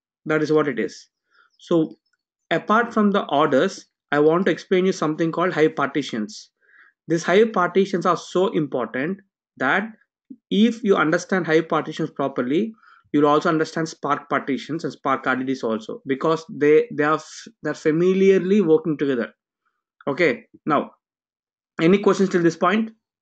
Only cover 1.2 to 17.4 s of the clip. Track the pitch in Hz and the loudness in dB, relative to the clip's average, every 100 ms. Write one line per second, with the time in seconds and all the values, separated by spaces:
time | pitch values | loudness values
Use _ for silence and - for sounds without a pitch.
1.2 | _ _ _ _ - 170 160 - _ _ | _ _ _ _ -2 0 0 -6 _ _
2.2 | _ _ - 165 - 214 226 220 208 196 | _ _ -6 -4 0 0 0 0 0 0
3.2 | - 143 151 135 190 - - _ _ 147 | 0 0 2 2 0 -4 -18 _ _ 2
4.2 | 151 165 196 160 - 185 190 185 156 156 | 4 4 0 -2 -2 0 0 0 -4 -2
5.2 | 165 160 180 151 156 156 135 151 131 117 | -4 -2 -2 2 0 0 -4 -4 -6 -6
6.2 | 104 - - _ _ _ _ _ - 165 | -8 -12 -20 _ _ _ _ _ -4 -4
7.2 | - 190 226 208 175 190 196 180 180 165 | 2 2 2 2 0 0 -2 -2 -2 -2
8.2 | - 180 196 190 143 135 113 127 151 196 | -2 -2 0 -2 -4 -4 -6 -6 -6 -8
9.2 | _ _ _ - 131 180 220 - _ _ | _ _ _ -6 -2 -2 -4 -12 _ _
10.2 | - - _ 190 233 226 202 - 156 175 | -20 -20 _ 2 2 2 0 2 2 0
11.2 | - 190 165 160 165 160 147 151 156 - | -2 -4 0 0 0 -2 -4 -6 -8 -4
12.2 | 139 139 123 160 226 - _ _ _ 147 | -4 -4 -2 -2 -2 -8 _ _ _ 2
13.2 | 147 151 180 160 156 165 165 - 143 143 | 4 4 2 0 -2 -4 -8 -6 -4 -4
14.2 | - 139 120 127 - 160 151 - 143 131 | -4 -4 -4 -6 -6 -8 -8 -6 -4 -2
15.2 | 139 127 131 131 117 110 - 117 135 131 | -2 -4 -4 -4 -4 -4 -6 -12 -6 -4
16.2 | 160 160 - 139 147 156 156 147 147 151 | -2 -2 -4 -2 4 4 2 -2 0 -2
17.2 | - - | -4 -20